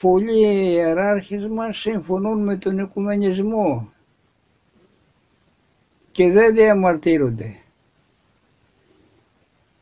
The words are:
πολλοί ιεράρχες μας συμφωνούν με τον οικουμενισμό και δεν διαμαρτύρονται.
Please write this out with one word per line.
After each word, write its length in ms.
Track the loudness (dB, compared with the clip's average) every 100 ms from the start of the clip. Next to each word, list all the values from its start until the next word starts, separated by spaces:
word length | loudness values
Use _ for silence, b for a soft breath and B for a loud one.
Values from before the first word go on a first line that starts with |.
πολλοί 720 | 2 2 2 2 2 2 0
ιεράρχες 760 | 0 0 0 0 -2 -4 -10 -8
μας 320 | -8 -8 -8
συμφωνούν 640 | -6 -6 -4 -4 -2 -2
με 120 | -2 -4
τον 220 | -4 -4
οικουμενισμό 1160 | -6 -6 -4 -2 -2 -2 -2 -2 -2 -4 -8 _ _ _ _ _ _ _ _ _ _ _ _ _ _ _ _ _ _ _ _ _ _
και 180 | 0 2
δεν 240 | 4 4
διαμαρτύρονται. 1040 | 6 4 4 2 0 0 2 0 -4 -10 -16 _ _ _ _ _ _ _ _ _ _ _ _ _ _ _ _ _ _ _ _ _ _